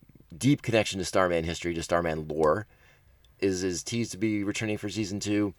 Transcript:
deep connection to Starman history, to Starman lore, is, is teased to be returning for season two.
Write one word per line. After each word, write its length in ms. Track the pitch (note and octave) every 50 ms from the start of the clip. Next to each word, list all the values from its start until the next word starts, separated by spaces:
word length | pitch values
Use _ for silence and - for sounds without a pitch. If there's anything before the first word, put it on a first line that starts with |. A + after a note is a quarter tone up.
| _ - _ - - _ E2+
deep 240 | D2 - C#3 D3 -
connection 380 | - A#2 A2 A2 G#2 - - G2
to 60 | F2
Starman 380 | - - G2 F#2 F2 F2 E2+ D#2+
history, 300 | F2 E2 - - E2+ E2+
to 100 | E2 D2+
Starman 460 | - F2 E2+ F2 E2 D#2 D#2+ D#2 D#2
lore, 380 | D2+ D#2+ D#2 D2+ D#2+ G#2+ G#2+ - _ _ _ - _ _ _ - _ _ _ _ _ _
is, 240 | F#2+ G2 F#2 F2+ F#2+
is 200 | F#2 F2 D#2 -
teased 280 | - A#2 A#2 A2+ -
to 60 | -
be 280 | F#2 A2 A2 G#2+ G#2 G2
returning 320 | G2+ G#2+ - A#2 G#2+ G#2+
for 120 | G2+ G2+ G#2
season 300 | F2+ A2 G#2+ F2+ G2+ G2+
two. 340 | - G2+ G#2 G#2 G#2 G2+ -